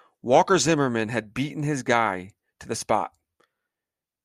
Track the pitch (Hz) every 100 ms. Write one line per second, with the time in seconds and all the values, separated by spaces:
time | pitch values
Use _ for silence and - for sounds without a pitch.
0 | _ _ 117 139 180 185 139 156 135 117
1 | 110 120 107 113 147 139 147 143 120 117
2 | 110 92 92 _ _ - - 113 - 107
3 | 87 _ _ _ _ _ _ _ _ _
4 | _ _